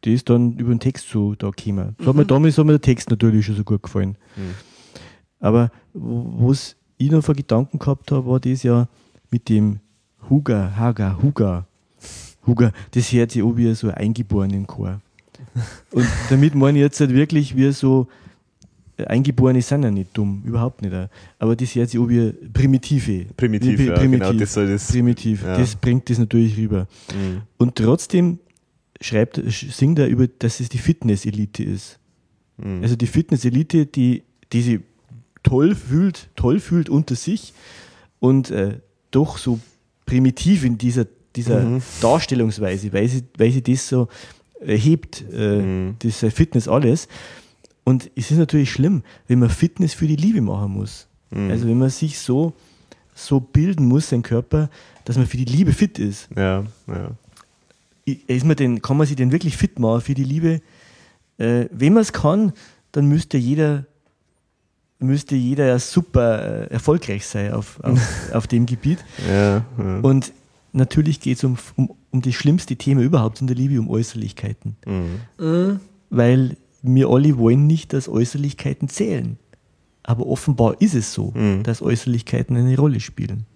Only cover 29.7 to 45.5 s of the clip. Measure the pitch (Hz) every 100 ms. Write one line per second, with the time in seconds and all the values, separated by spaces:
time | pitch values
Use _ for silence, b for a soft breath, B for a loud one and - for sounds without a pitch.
29.7 | - 135 165 131 117 127 _ 117 - 120
30.7 | 120 - 165 117 101 - 104 104 - 104
31.7 | 95 - - _ _ _ _ _ _ 101
32.7 | 95 107 120 120 - 165 139 127 123 160
33.7 | 170 147 - 123 123 _ _ _ 117 120
34.7 | 110 - _ _ - _ _ - 127 156
35.7 | 208 - 147 196 165 - - 123 156 -
36.7 | 175 156 143 156 123 - 208 - B B
37.7 | B B B B _ 127 135 127 - 98
38.7 | 113 _ _ _ 127 151 - - 117 -
39.7 | _ _ _ - 127 131 123 - 202 131
40.7 | 117 123 120 113 _ _ - 120 110 117
41.7 | 127 123 - 117 151 - 127 113 104 101
42.7 | 98 101 95 113 127 123 - 113 131 123
43.7 | 131 - 127 117 B B B B - -
44.7 | 107 113 165 - - 104 113 107